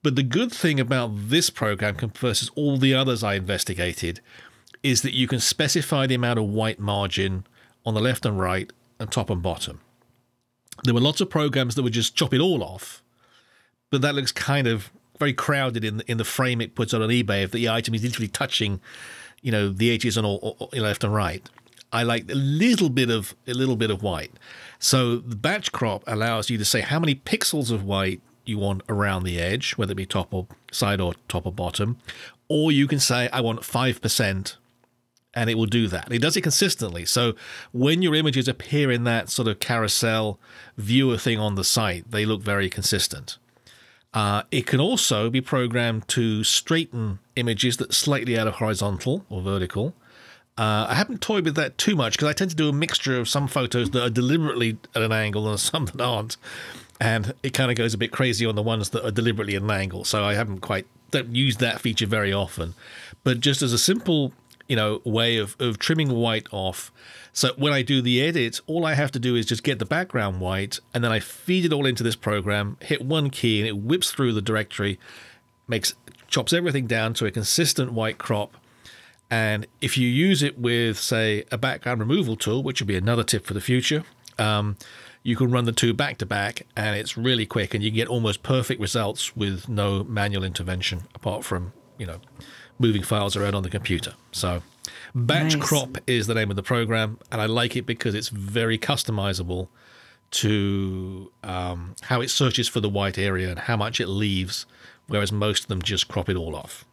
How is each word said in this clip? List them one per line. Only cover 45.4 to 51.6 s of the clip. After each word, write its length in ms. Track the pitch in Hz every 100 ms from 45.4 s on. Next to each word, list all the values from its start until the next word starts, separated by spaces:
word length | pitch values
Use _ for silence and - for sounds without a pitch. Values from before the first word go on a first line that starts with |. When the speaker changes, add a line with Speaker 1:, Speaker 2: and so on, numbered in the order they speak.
Speaker 1:
programmed 680 | 131 135 123 120 117 110 -
to 340 | - 113 107
straighten 760 | 107 - - 165 165 120 110 98 _ -
images 420 | 120 110 127 113
that's 200 | - -
slightly 400 | - 127 117 113
out 100 | 110
of 80 | -
horizontal 720 | 110 101 101 95 127 123 -
or 140 | 98
vertical. 540 | 95 98 90 101 135 - - - - - _ -
Uh, 300 | 107 107 110
I 60 |
haven't 260 | 117 208 226
toyed 260 | - 214 165
with 100 |
that 240 | 147